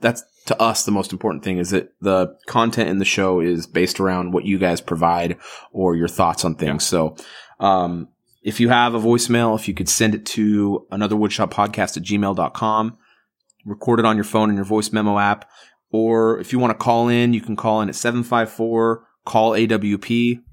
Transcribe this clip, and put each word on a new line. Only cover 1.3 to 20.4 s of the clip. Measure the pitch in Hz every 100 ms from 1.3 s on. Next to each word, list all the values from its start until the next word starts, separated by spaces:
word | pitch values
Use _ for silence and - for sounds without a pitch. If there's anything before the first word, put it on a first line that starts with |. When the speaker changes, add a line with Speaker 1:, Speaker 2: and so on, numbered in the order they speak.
| 76
Speaker 1:
thing | 98 90
is | 90
that | 98 - _
the | 98 95 90 - -
content | - 117 117 95
in | 98
the |
show | 95 - 95 92
is | 85 85 82
based | 85 92 -
around | 98 92 90
what | 90
you | 101 95
guys | 92 85
provide | - 82 85 87 87 87 - - -
or | - 92 85
your | 82
thoughts | - 87 78
on | 87
things. | 78 76 73
Speaker 2:
Yeah. | -
Speaker 1:
So, | 90 78 - - - - -
um, | 98 95 87 87 - _ _ _
if | 101 107
you | 117
have | 123 120
a | 117
voicemail, | 110 120 120 117 117 110
if | -
you |
could | - 87
send | - 110
it | 107 -
to | - 104 104 101 98 -
another | 95 104
woodshop | 107 104 - 98
podcast | - 104 107 95 -
at |
gmail | 90 104 101 92
dot | 82
com, | - 110 110 110 110 _ _ _ _ _ _ 104
record | 101 - 113
it | 113
on | 107
your |
phone | 104 110 107
in | 101
your |
voice | 98 107 107
memo | 107 107 101
app, | 101 104 - _ - _ _
or | 110 113 113 113 113
if | -
you | 127
wanna | 123
call | 110 123 117 120
in, | 120 120
you | 113
can | 110 104
call | 117 110
in | 104
at |
seven | - 120 120
five | 120 117 113
four | - 113 113 113 113 - _ -
call | 113 113
A | 110 113
W | 110 104 101
P. | - 117 120 120